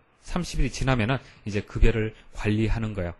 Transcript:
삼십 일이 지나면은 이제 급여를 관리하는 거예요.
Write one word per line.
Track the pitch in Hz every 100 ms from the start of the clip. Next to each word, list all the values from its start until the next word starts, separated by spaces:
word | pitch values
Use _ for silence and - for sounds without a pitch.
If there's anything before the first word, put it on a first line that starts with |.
| _ _
삼십 | - 180 165 156
일이 | 143
지나면은 | - 127 127 107 135 - - -
이제 | 101
급여를 | - - 117 110 110 - -
관리하는 | - 107 107 110 113 110
거예요. | 101 85